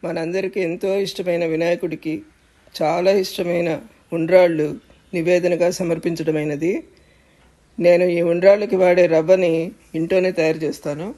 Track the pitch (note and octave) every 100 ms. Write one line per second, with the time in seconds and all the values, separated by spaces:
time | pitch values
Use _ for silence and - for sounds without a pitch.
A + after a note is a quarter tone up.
0 | E3+ E3+ E3 F#3 F#3+ G3 F3 E3+ G3 G3
1 | F#3+ - F3+ E3+ E3+ D#3+ E3+ F3 F3 D#3
2 | D#3+ D#3 D#3 _ _ _ _ - D#3 E3
3 | F#3 G3 F#3 - F3 F3 E3+ D#3+ - _
4 | _ E3 D#3+ F#3 F3+ D#3+ D3+ - _ _
5 | _ F3+ E3 F3+ F3 F3 F3 F3 F3 E3
6 | E3 E3 D#3+ D#3 D3+ D3 D#3+ A#3 - _
7 | _ _ _ _ _ _ _ - F3 F3
8 | F3+ F3 E3+ E3+ F#3+ G3+ G#3 F#3+ F3+ F3
9 | F3 D#3+ D#3+ F#3 F3+ E3 E3 - _ E3
10 | E3 F#3 F#3 F3+ D#3+ D#3+ D#3 C#3 - D3
11 | F3+